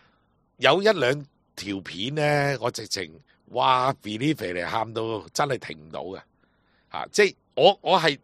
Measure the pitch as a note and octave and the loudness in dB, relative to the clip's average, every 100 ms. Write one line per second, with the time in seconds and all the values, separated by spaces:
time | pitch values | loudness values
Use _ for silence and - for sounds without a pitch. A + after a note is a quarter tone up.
0 | _ _ _ _ _ _ B2+ E3+ G3+ F#3 | _ _ _ _ _ _ 4 6 4 2
1 | B2 D3 C#3 _ _ - G2 G2 F2 E2+ | 2 0 -6 _ _ -12 -6 -6 -8 -8
2 | A#2+ D3+ D3 D3 C#3+ C3 A#2 - G#2+ G2 | -6 -2 0 2 0 -2 -4 -6 -8 -8
3 | E2 E2 _ _ _ A#2+ C3+ B2+ C3 - | -8 -14 _ _ _ 0 2 4 2 -2
4 | G#2+ G#2+ D3 D3+ F#2 F2 E2+ A2 A2+ A2+ | -6 -4 -2 -2 -4 -6 -4 -4 -4 -4
5 | A2+ A2 E2+ - D3 A#2+ - D#2 D#2+ D2+ | -6 -6 -6 -4 -2 -4 -8 -16 -12 -10
6 | E2+ F#2+ - _ _ _ _ _ _ D#2+ | -10 -12 -16 _ _ _ _ _ _ -10
7 | - - G3 - _ - E3+ F#3+ - F3+ | -2 2 2 0 _ 4 4 4 2 2
8 | D#3+ C#3 | 2 -2